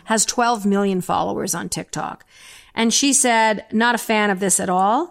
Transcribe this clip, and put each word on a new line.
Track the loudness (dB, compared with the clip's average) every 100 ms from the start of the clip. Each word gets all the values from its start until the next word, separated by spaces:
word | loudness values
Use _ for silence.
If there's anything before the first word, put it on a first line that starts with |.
| -2
has | -2 0
twelve | 0 0 0
million | 0 2 2 -2
followers | -2 -2 -2 -4 -4 -6
on | -8
TikTok. | -10 -10 -8 -10 -12 _ -20 -20 -20 -10 -2
And | 0
she | 2 2
said, | 2 2 4 2 0 -2
"Not | 0 2 0
a |
fan | 0 0 0
of | 0
this | 0 0
at | 0
all. | 0 2 0 -2